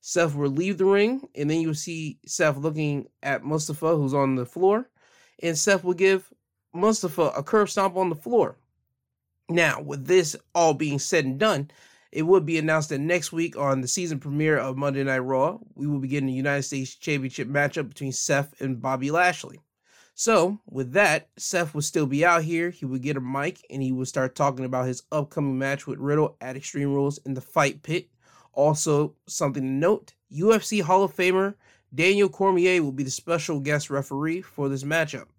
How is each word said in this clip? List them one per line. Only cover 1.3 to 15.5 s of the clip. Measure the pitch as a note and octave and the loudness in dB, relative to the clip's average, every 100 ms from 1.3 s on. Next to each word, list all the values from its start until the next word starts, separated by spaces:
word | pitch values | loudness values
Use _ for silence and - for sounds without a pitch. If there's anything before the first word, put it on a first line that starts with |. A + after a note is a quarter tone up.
| - | -6
and | D3 | -2
then | D#3+ | 0
you'll | D#3+ | 0
see | D#3 - E3 D#3 - - | -4 -6 -8 -8 -10 -12
Seth | - D#3+ C#3 | 0 0 0
looking | D3+ D#3 D3+ C#3+ - _ | -4 -2 -2 -2 -6 _
at | C#3 C#3 | -6 -4
Mustafa, | - D#3 D3+ D3+ D#3+ D#3+ | -2 -4 -4 -4 0 2
who's | C#3 | 2
on | C#3 C3+ | 2 2
the | C3 | 0
floor. | B2 - F#3 G#3 B3+ _ _ _ _ _ | -4 2 2 2 -2 _ _ _ _ _
And | E3+ D#3+ | -4 -2
Seth | - G3 | 2 2
will | F3+ | 2
give | F3 F#3+ F#3+ - _ _ _ _ | 4 4 4 -2 _ _ _ _
Mustafa | E3 G3+ A3 F3+ D3+ D#3 | 0 2 2 -2 0 0
a | C3+ | 0
curb | C#3 A3 G3+ | 0 2 2
stomp | - G3 F3+ | 2 0 0
on | F#3 | -2
the | |
floor. | D#3 - A#3+ E3+ - _ _ _ _ _ _ _ _ _ | -2 0 2 2 -2 _ _ _ _ _ _ _ _ _
Now, | E3+ D#3+ - | 2 2 2
with | C#3+ C#3+ | -6 -10
this | C3+ F#3 D#3+ - _ | 2 2 2 -6 _
all | F3 E3 | 2 4
being | D3 D3+ C#3 | 4 0 -2
said | - F3 | 0 0
and | C3+ C3+ | 0 0
done, | G#3+ D#3+ C#3+ _ - _ _ | 2 0 -4 _ -20 _ _
it | - | -4
would | D#3+ F#3+ | 4 4
be | D3+ D#3+ | 4 0
announced | D#3 D#3 D3+ | 2 0 0
that | C#3+ | -4
next | D3+ F3 D3 | 0 -2 -2
week | E3 E3 - | -4 -4 -2
on | C#3+ C3+ | -2 0
the | B2+ | -2
season | - F3 D3+ | -4 -4 -6
premiere | D3 C#3+ D#3 D3+ | -6 -2 2 2
of | C3 C3 | 0 -4
Monday | C#3+ C#3 | -4 -2
Night | C3+ C3 | 0 -2
Raw, | B2+ C3+ C#3+ | 0 0 0